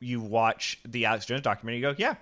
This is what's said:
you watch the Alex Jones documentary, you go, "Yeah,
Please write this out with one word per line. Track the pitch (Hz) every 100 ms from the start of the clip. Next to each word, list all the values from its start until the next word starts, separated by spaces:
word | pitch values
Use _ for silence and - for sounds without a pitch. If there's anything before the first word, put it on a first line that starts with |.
you | 123 120
watch | 110 113 113 110 - -
the | 120 117 110
Alex | 110 -
Jones | 131
documentary, | 139 101 113 120
you |
go, | 139 139
"Yeah, | 226 -